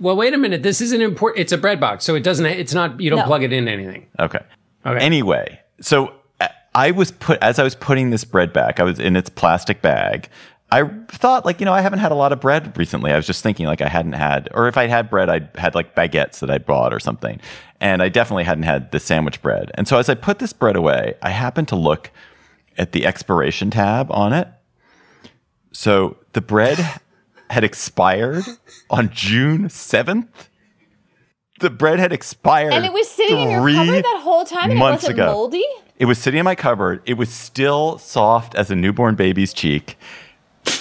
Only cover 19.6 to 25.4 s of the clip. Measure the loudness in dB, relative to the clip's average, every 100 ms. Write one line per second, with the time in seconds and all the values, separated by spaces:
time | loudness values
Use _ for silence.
19.6 | -4 -6 0 2 2 -2 -2 -4 -6 0
20.6 | 0 2 2 2 -2 -6 -6 -4 -4 -4
21.6 | -4 0 0 0 -4 _ -20 _ _ _
22.6 | _ -8 -4 0 -2 -2 -2 0 0 -2
23.6 | -4 0 0 0 -2 -2 0 0 -4 -10
24.6 | _ _ _ _ _ _ -20 _